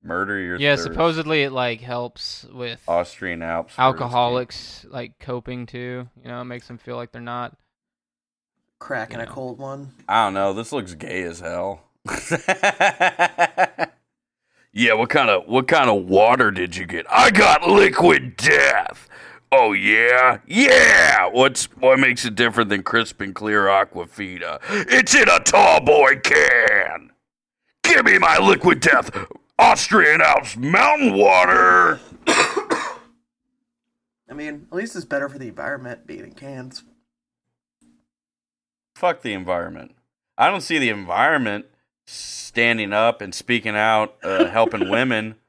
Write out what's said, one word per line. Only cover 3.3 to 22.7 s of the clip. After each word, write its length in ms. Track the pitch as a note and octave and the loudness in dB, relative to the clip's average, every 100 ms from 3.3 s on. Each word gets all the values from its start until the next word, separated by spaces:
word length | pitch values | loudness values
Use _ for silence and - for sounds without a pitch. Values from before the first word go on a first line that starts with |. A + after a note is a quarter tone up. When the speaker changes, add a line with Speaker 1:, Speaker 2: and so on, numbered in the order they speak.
| E2+ | -10
Speaker 1:
Alps. 340 | E2 E2+ - - | -8 -8 -8 -2
Speaker 2:
alcoholics, 1080 | C3 B2+ B2 B2 A#2+ B2 B2 - - - - | -2 0 -6 -2 -2 -4 -8 -14 -20 -20 -18
like, 300 | C3 A#2+ _ | -16 -16 _
coping 480 | - B2 A#2 B2 A#2 | -14 -12 -12 -14 -14
too. 420 | B2 B2 B2+ B2 _ | -14 -14 -14 -16 _
You 60 | B2 | -18
know, 120 | A#2+ | -16
it 40 | |
makes 240 | B2 B2 _ | -14 -18 _
them 100 | A#2+ | -20
feel 160 | - B2 | -16 -14
like 140 | A#2+ | -14
they're 100 | B2 | -16
not 340 | A#2+ A#2+ A#2+ _ _ _ _ _ _ _ _ _ _ _ _ _ | -14 -12 -12 _ _ _ _ _ _ _ _ _ _ _ _ _
Speaker 3:
Cracking 380 | - C3 G#2+ A#2+ | -12 -10 -10 -12
Speaker 2:
you 40 | |
Speaker 3:
a 40 | A2+ | -14
Speaker 2:
know. 60 | |
Speaker 3:
cold 260 | - B2+ B2 | -14 -14 -14
one. 320 | C3+ C#3 C#3 _ - | -14 -14 -18 _ -2
Speaker 1:
I 160 | G#2+ G#2 | 0 0
don't 80 | |
know. 180 | G2 G2 | 0 -2
This 180 | G2 A#2 | -4 -8
looks 240 | C#3+ F#2 | -10 -10
gay 280 | E2 - F#2 | -16 -12 -10
as 180 | F2 E2+ | -10 -12
hell. 400 | E2+ E2+ F#2+ G2 _ _ - | -10 -8 -8 -12 _ _ -14
<laughs> 1800 | - - E3+ - F#3+ G3 - G3 - F3+ - F3 - E3+ - F3+ - E3 _ _ _ _ _ _ _ _ G2+ | -12 -8 -6 -4 -2 -2 0 -2 0 -2 0 -4 0 -2 0 -4 -4 -10 _ _ _ _ _ _ _ _ 0
Yeah, 140 | A#2 | 2
what 160 | A2 A#2+ | 2 0
kind 220 | D#3 A#2+ | 0 2
of, 160 | F#2+ E2+ | 0 0
what 200 | B2+ C3 | -2 2
kind 200 | D#3+ B2+ | 2 2
of 160 | G2+ | 0
water 460 | F2+ F#2+ A2 B2+ A2 | 2 4 4 4 2
did 260 | F#2 F2+ F2 | 0 -6 -8
you 80 | |
get? 220 | F2 E2+ - | -10 -10 0
I 200 | - - | 4 4
got 360 | G3 G3+ D3+ - | 4 4 4 4
Liquid 680 | G3+ G3+ - F3 D3 B2+ - | 4 4 4 2 2 -2 -4
Death. 720 | C#3+ C#3+ C#3 A2 - - - - - - _ | 0 2 2 0 -4 -12 -20 -20 -20 -20 _
Oh, 220 | C3+ A2+ | 2 2
yeah? 680 | G2 G2 A2 A#2+ B2 B2+ A#2+ _ | 0 0 2 4 4 2 0 _
Yeah! 840 | F#3+ C#4 - A#3 - D#3 A2+ F#2 | 0 4 6 6 4 4 2 0
What's, 360 | A#2 C3 B2+ - - | 2 2 0 -10 0
what 200 | C3 C3 | 2 4
makes 280 | C3 B2 B2 | 2 0 -6
it 80 | |
different 340 | G#2 A#2+ A2+ | 0 0 0
than 140 | G#2+ | -2